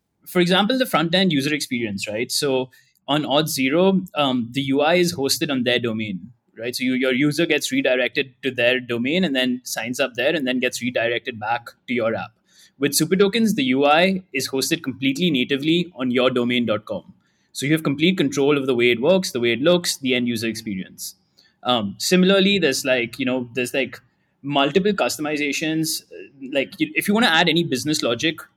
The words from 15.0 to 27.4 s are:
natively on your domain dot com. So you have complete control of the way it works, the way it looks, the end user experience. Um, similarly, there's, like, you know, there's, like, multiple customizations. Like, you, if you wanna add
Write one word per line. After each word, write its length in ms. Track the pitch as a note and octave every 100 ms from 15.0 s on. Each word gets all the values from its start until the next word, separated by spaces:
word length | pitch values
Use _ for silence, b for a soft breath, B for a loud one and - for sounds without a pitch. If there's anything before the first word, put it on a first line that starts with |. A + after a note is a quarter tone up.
| C3+ C3+ F3+
natively 600 | C3 B2 C3 D#3 E3+ F3 -
on 160 | B2+
your 180 | B2 B2+
domain 360 | B2 A#2+ B2 A2+
dot 180 | G#2+ -
com. 280 | F#2+ - - _ _ _
So 140 | - C3+
you 80 |
have 100 | D#3+
complete 340 | D#3 C#3 E3+ F#3
control 380 | C#3 C#3+ C#3 C#3
of 100 | C3
the 100 | A#2+
way 160 | A#2+
it 100 | A2+
works, 300 | C#3+ F#3+ F#3
the 100 | A#2+
way 100 | A#2+
it 100 | A#2
looks, 360 | D#3 F3+ F3 -
the 160 | C3
end 140 | B2+ A#2+
user 180 | A#2 A2+
experience. 680 | G#2+ A2 F#2+ F#2 - - - _ b b b
Um, 320 | B2 B2 G2+ -
similarly, 640 | - F#3 F3+ G3 F#3+ G3+
there's, 260 | D3+ C3 C3+
like, 340 | B2+ A#2 -
you 60 | B2+
know, 240 | B2+ A#2+ B2
there's, 180 | B2
like, 260 | C#3 B2 - _ _ _ _
multiple 500 | C#3 C#3+ C#3 F#3 G3
customizations. 1120 | G3+ B2 - D3+ D3+ D3 - D#3 D#3+ D#3 - - E2+ G2 C#3 C3
Like, 260 | C#3 C3 -
you, 120 | D3+
if 160 | D#3+ G3
you 60 | G#3+
wanna 120 | A#3
add 220 | D#3+